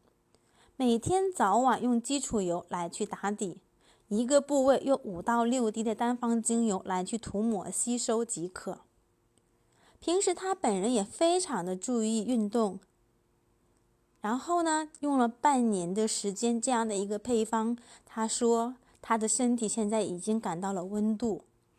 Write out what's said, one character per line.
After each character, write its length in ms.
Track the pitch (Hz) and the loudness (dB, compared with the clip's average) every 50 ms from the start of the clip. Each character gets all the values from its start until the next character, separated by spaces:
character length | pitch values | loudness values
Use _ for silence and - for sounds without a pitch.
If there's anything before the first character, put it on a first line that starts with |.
| _ _ _ _ _ _ _ _ _ _ _ _ _ _ _ | _ _ _ _ _ _ _ _ _ _ _ _ _ _ _
每 220 | - 262 240 233 | 0 2 4 4
天 340 | 226 - - 359 381 381 381 | 2 2 2 2 2 2 2
早 280 | 359 - 226 190 196 233 | 0 2 2 4 4 4
晚 200 | 262 254 226 - | 4 4 4 2
用 220 | 226 247 240 233 | 2 2 0 0
基 180 | 233 - 277 277 | 0 0 -2 -2
础 220 | 277 - 254 214 | -2 -2 -2 0
油 240 | 190 170 170 180 - | 0 0 -2 -2 -4
来 220 | - 202 175 170 170 | -6 -6 -6 -6 -6
去 160 | - - 208 | -6 -6 -6
打 240 | 196 - - - 202 | -6 -6 -4 -4 -4
底， 320 | 208 - 214 175 147 - - _ _ _ _ _ _ _ _ | -4 -4 -4 -6 -8 -10 -16 _ _ _ _ _ _ _ _
一 180 | - 208 214 247 | -4 -2 0 2
个 160 | 240 294 285 | 4 4 4
部 240 | 277 277 294 277 262 | 4 4 2 4 6
位 140 | 277 254 - | 6 4 4
用 200 | - 269 269 262 - | 4 2 0 0 -2
五 180 | 220 175 170 | -6 -10 -6
到 220 | 226 240 233 233 233 | -2 0 2 2 2
六 260 | 233 262 262 233 214 | 2 2 2 0 0
滴 140 | 208 226 220 | -2 -2 -2
的 100 | 233 214 | -2 -2
单 240 | - 233 233 247 | 0 0 -2 -2
方 240 | 240 247 233 233 233 | 0 0 0 0 0
精 240 | 220 - 226 233 233 | 0 0 2 2 2
油 160 | 220 185 190 - | 2 0 -2 -2
来 200 | 196 185 185 185 | -4 -4 -4 -4
去 120 | - 233 | -4 -6
涂 280 | 214 - - - 196 220 | -6 -6 -4 -4 -2 0
抹 260 | 233 220 185 - - | 0 -2 -2 -4 -6
吸 260 | - - - 240 247 | -4 -4 -2 -2 -2
收 300 | 240 - - 226 226 233 | -2 0 0 0 0 0
即 220 | 226 - 160 165 | -2 -4 -6 -6
可。 320 | 180 - - - 196 - - - _ _ _ _ _ _ _ _ _ _ _ _ _ _ _ _ _ _ _ _ _ _ - | -8 -8 -10 -10 -10 -10 -12 -14 _ _ _ _ _ _ _ _ _ _ _ _ _ _ _ _ _ _ _ _ _ _ -8
平 200 | - 330 349 392 | -2 0 0 2
时 140 | 392 392 349 | 2 0 0
她 220 | - 381 381 381 | 0 -2 -4 -4
本 260 | 381 - 240 202 185 | -2 0 0 0 0
人 100 | 190 240 | 0 0
也 120 | 254 214 196 | 2 0 0
非 360 | - - - 339 330 349 370 | -2 -2 2 2 4 4 2
常 240 | 359 - 269 185 170 | 0 -2 -4 -4 -4
的 120 | 185 185 | -4 -4
注 280 | 185 - 254 247 233 220 | -4 -4 -2 -2 0 0
意 220 | 220 226 220 196 | 0 0 0 0
运 240 | 233 254 226 208 202 | 0 0 0 0 0
动， 300 | - 233 220 196 180 190 - _ _ _ _ _ _ _ _ _ _ _ _ _ _ _ _ _ _ _ _ _ _ _ _ _ _ _ | 0 0 0 0 -2 -6 -14 _ _ _ _ _ _ _ _ _ _ _ _ _ _ _ _ _ _ _ _ _ _ _ _ _ _ _
然 160 | - 208 240 | -4 -4 -4
后 260 | 262 254 339 349 349 339 | -4 -2 0 0 2 2
呢， 260 | 320 311 311 311 302 - - | 2 0 0 -2 -4 -8 -6
用 180 | 285 294 277 | -2 0 2
了 100 | 262 240 | 2 2
半 440 | 233 233 - - 294 277 254 240 226 | 2 0 2 2 2 4 4 4 2
年 220 | 208 185 170 170 190 | 2 0 -2 -2 0
的 120 | 214 220 | 0 0
时 280 | 214 - - - 202 190 | 0 -2 -2 -4 -4 -4
间 260 | - 233 233 233 226 | -2 0 0 0 0
这 100 | - 262 | 0 0
样 160 | 247 226 226 | 0 0 0
的 100 | 220 208 | -2 -2
一 100 | 190 202 | -4 -4
个 120 | 202 214 | -4 -4
配 280 | 208 - 240 247 220 220 | -4 -2 0 0 0 0
方， 320 | - 233 220 220 226 240 240 - - - - _ | 0 0 0 0 0 -2 -4 -8 -16 -20 -20 _
她 220 | - - 226 220 | -10 -6 -4 -2
说 480 | 220 - - 247 233 233 226 226 247 254 - _ _ _ _ | -2 0 2 2 4 4 2 2 -2 -6 -10 _ _ _ _
她 160 | - - 226 | -4 -2 0
的 100 | 220 214 | 0 0
身 280 | 214 - - 247 240 247 | 0 0 2 2 2 2
体 120 | 233 220 | 0 0
现 220 | 202 - 226 214 208 | -2 -2 -2 -2 0
在 120 | 220 220 | 0 0
已 180 | 196 - 180 175 | 0 -2 -4 -4
经 200 | - 214 220 226 | -2 -2 -2 -2
感 200 | 220 196 165 170 | -2 -4 -4 -4
到 140 | 190 190 196 | -4 -4 -4
了 100 | 180 175 | -4 -4
温 340 | 190 208 208 214 220 220 | -4 -2 0 0 0 0
度， 260 | 208 240 226 185 - - _ _ _ _ _ _ | 0 -2 -2 -2 -4 -8 _ _ _ _ _ _